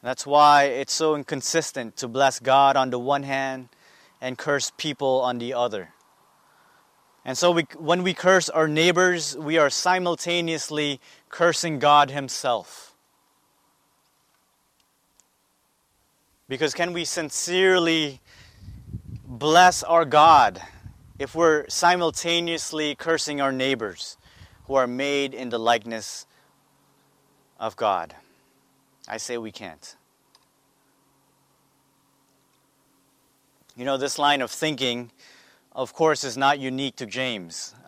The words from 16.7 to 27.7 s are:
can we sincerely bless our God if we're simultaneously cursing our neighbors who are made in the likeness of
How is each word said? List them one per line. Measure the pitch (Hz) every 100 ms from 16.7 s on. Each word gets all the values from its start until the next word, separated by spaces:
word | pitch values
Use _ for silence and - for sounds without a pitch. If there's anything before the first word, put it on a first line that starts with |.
can | - 175
we | 175 160
sincerely | - 156 - - 180 190 185 170 160 151 131 _ - - - - - - - - - -
bless | 120 147 165 180 175
our | - 170
God | 156 151 160 151 113 90 - - - - - -
if | 139
we're | 160 165 151 139
simultaneously | - 175 180 165 - 170 170 170 165 - 156 151 139
cursing | 165 160 - 143
our | 139
neighbors | 131 131 131 107 87 - - _ _ - _ -
who | 135
are | 123
made | 123 139 143 139
in | 127 123
the | 113
likeness | 113 117 110 113 107 - - _ _ _ _ _ _ _ _ _ _ _ _ _
of | 110